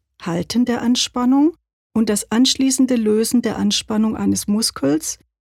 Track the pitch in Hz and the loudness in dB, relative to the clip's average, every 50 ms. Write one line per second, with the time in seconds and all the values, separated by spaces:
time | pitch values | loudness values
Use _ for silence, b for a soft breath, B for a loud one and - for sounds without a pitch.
0 | _ _ _ - - 175 165 175 175 - - 226 247 240 233 - - 233 247 247 | _ _ _ -10 -6 -4 -4 -4 -2 -2 0 0 0 0 0 -2 0 0 0 0
1 | - - - 254 247 247 262 277 294 330 349 _ _ _ _ _ _ _ - 220 | -2 -4 -2 -2 2 2 4 4 4 2 0 _ _ _ _ _ _ _ -2 -2
2 | 226 214 208 202 - - 208 226 254 - - - 269 269 262 - 262 247 254 240 | 0 0 0 -2 -2 -2 2 2 2 2 2 0 0 0 2 2 2 2 2 0
3 | 220 214 214 220 226 226 - 240 233 220 208 214 196 208 208 - - - 220 214 | 2 2 2 0 0 0 0 0 0 0 -4 -2 -2 -2 -2 -2 -4 -4 -2 0
4 | 220 220 220 - 202 196 196 185 - - 208 214 233 - - - - 269 294 311 | 0 0 -2 -2 -2 -2 -2 -2 -2 -2 -2 0 -2 -4 -4 -2 -2 0 0 0
5 | - - - - _ _ _ _ | -2 -6 -10 -12 _ _ _ _